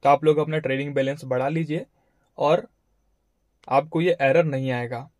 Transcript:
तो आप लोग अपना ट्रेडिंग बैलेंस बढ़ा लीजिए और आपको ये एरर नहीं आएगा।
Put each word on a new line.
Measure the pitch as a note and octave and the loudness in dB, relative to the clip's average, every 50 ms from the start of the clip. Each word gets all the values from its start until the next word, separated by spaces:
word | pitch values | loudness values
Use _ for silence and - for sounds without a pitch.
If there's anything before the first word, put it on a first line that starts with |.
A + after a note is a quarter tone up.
| _ | _
तो | C#3 | 4
आप | C#3+ C#3+ D3+ | 4 4 4
लोग | D#3 D#3 D3 | 2 4 4
अपना | D#3 D#3 D#3 D#3 | 2 0 -2 -4
ट्रेडिंग | D#3 C3+ C3 C3 C#3+ C#3+ C#3 | -2 -2 -2 -2 -4 -4 -2
बैलेंस | C3+ C3+ C3+ C#3 - - | -2 -2 -2 -2 -6 -6
बढ़ा | C3 B2+ B2+ C3 C#3 | -4 -4 -2 -2 -2
लीजिए | D#3 E3 E3 C#3+ D3+ - - _ _ _ _ _ _ _ _ _ _ - | -2 -2 -4 -2 -4 -6 -6 _ _ _ _ _ _ _ _ _ _ -2
और | C#3+ C#3+ D#3+ F3+ - - _ _ _ _ _ _ _ _ _ _ _ _ _ _ _ _ _ _ _ - | 2 2 2 2 0 -6 _ _ _ _ _ _ _ _ _ _ _ _ _ _ _ _ _ _ _ 0
आपको | B2 C#3 C#3+ D#3 - E3 | 2 2 2 2 -2 -2
ये | E3+ F3+ E3 - | 0 0 0 2
एरर | C#3 C3+ C3+ C3 E3 | 2 2 4 4 2
नहीं | D#3+ C#3 C3 C3+ C3 | 2 -2 -4 -4 -4
आएगा। | B2+ A#2+ A#2+ A#2+ B2 A#2 A#2+ - _ _ | -4 -4 -4 -6 -8 -10 -12 -14 _ _